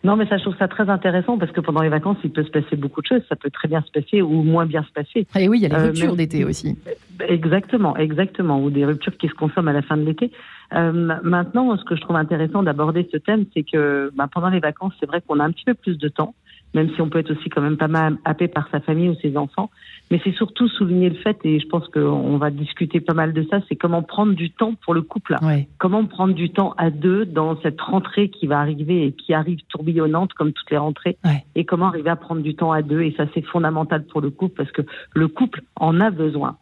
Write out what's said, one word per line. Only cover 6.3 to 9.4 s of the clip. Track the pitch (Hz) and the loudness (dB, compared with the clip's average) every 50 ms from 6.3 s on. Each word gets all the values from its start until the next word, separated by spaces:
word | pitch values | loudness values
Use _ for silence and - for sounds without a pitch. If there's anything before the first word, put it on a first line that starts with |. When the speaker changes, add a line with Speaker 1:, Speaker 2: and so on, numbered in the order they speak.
| 160 151 139 | 0 -2 0
Speaker 2:
aussi. | 139 156 - - 151 - - - - - - _ _ - - - | 0 -2 -4 -4 -6 -6 -6 -8 -12 -12 -12 _ _ -12 -8 -2
Speaker 1:
Exactement, | - 180 165 156 165 156 196 196 - - 240 202 156 135 | 0 0 0 2 2 2 2 0 0 0 2 2 2 2
exactement. | - 156 156 151 151 190 190 - - 190 165 143 139 | 2 0 0 2 0 0 -2 0 -2 0 2 2 2
Ou | 139 143 | 2 2
des | 143 139 143 | 2 2 2
ruptures | 139 156 143 - - - | 2 0 0 -2 -6 -6
qui | - - 160 | -2 -4 -4
se | - | -2
consomment | - | -2